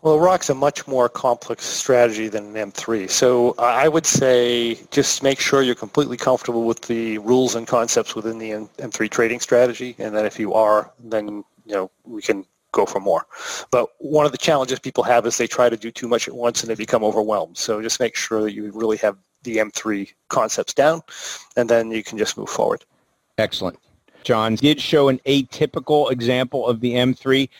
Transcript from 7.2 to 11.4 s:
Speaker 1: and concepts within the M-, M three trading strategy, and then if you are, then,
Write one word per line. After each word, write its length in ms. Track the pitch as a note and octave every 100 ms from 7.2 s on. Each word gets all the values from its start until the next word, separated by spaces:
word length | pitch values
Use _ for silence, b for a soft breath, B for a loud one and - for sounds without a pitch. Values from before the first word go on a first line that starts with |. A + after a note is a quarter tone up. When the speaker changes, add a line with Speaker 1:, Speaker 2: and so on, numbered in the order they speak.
| G#2 B2+ B2+ A#2
Speaker 1:
and 100 | A2+
concepts 480 | B2 A#2 - A2
within 240 | - A2 A2+
the 140 | A2
M-, 180 | G#2+ G#2+ -
M 140 | C3+
three 180 | - A2
trading 300 | - A2+ A#2+
strategy, 560 | - B2 B2 A2+ B2 A#2+
and 180 | A2+ G#2+
then 80 | G#2+
if 140 | -
you 140 | G#2+
are, 380 | G#2+ A2 G#2+ G#2+ _
then, 440 | A#2 A2 G#2 G#2